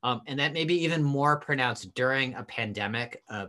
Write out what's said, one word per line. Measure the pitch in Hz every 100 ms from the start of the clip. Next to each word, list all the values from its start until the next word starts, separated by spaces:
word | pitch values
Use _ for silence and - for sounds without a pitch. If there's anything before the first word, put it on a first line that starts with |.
Um, | 123 117 -
and | 135
that | 151
may | 160 160
be | 175
even | 165 165
more | 143 139 143 147
pronounced | - 139 123 113 95
during | - 127 135 131
a | 123
pandemic, | 110 - 113 104 101 113 120 - -
uh, | 107